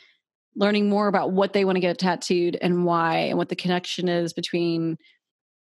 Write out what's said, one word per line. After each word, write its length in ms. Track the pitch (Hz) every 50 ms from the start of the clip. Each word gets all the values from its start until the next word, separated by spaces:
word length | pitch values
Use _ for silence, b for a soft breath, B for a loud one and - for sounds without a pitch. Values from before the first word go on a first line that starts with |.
| b b b b b b _ _ _ _ -
learning 340 | - 196 208 208 208 208 202
more 180 | 202 202 208 208
about 240 | 190 190 147 147
what 220 | 190 190 196 196 -
they 100 | 202 196
wanna 180 | 190 185 185
get 180 | 175 180 170 -
tattooed 580 | 185 185 175 - - - 185 175 175 175 175 -
and 260 | - 175 180 175 175
why, 320 | 175 170 165 165 165 165 165
and 200 | 165 - - 175
what 120 | 175 175
the 60 | 180
connection 520 | - - 180 180 180 180 - - - 180 180
is 260 | 175 170 170 165 -
between 640 | - 170 - - 170 175 170 165 165 165 165 160 - b b b b b _ _ _ _ _ _ _ _